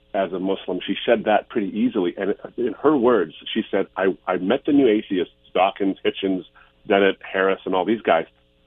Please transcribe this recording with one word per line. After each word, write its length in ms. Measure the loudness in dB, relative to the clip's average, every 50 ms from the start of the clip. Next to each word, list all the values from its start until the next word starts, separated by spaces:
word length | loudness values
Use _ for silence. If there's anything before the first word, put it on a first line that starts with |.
| _ _ -4
as 180 | -4 -4 -4
a 60 | -4 -4
Muslim, 400 | -4 -4 -4 -4 -6 -8 -8 -6 -6
she 80 | -6 -6 -4 0
shed 180 | 0 0 2 2
that 240 | 2 0 0 0 -2
pretty 180 | -6 -6 -4 -4 -2 -2
easily. 360 | -2 0 0 0 -2 -2 -2
And 180 | -4 -4 -4 -4 -6 -10 -12 -8
in 180 | -6 -6 -6 -4 0
her 140 | 0 2 2
words, 380 | 4 4 4 4 2 0 -2 -6 -12 -12 -6
she 100 | -6 -6 -4 -2
said, 160 | -2 -4 -4 -4 _
"I, 200 | -2 -2 -2 -2 -2 _
I 100 | -4 -4
met 280 | -2 0 -2 -2 -2 0
the 60 | 2
new 140 | 2 4 4 4
atheists, 460 | 4 2 0 -2 -4 -4 -4 -4 _ _ _ _ 0
Dawkins, 420 | 0 0 0 0 -2 -2 -2 -2 -2 -4
Hitchens, 400 | -4 -4 -2 -2 -2 -2 -2 -6 -12 _ -20 -20 _ _ _ _
Dennett, 300 | 2 4 4 4 4 2 0
Harris, 380 | -8 -6 -2 0 0 0 0 -2 -4
and 100 | -2 -2
all 100 | 0 0
these 160 | 0 -2 0
guys, 240 | 2 2 2 2 2 -4 _ _ _ _ _ _ _